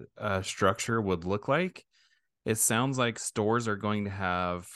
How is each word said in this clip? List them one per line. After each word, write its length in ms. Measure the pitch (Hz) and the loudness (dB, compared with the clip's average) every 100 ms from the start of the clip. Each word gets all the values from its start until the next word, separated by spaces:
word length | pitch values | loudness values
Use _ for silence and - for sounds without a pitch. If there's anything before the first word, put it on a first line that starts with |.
| 62 - | -16 -8
uh, 240 | 107 95 | -2 -2
structure 600 | 92 - 98 - - 117 | -2 2 4 4 0 0
would 240 | 101 90 87 | 2 0 0
look 220 | 104 - | -2 0
like. 360 | 143 185 - - _ _ _ _ _ - | 0 0 -6 -20 _ _ _ _ _ -2
It 120 | 110 | 0
sounds 400 | - 113 131 131 | 2 2 2 2
like 200 | 120 113 | 0 0
stores 500 | - - 104 117 113 | -6 0 2 2 0
are 80 | 104 | -2
going 300 | 107 107 101 | 0 0 -2
to 60 | |
have 560 | 98 95 90 90 90 87 | -2 -2 0 0 -2 -6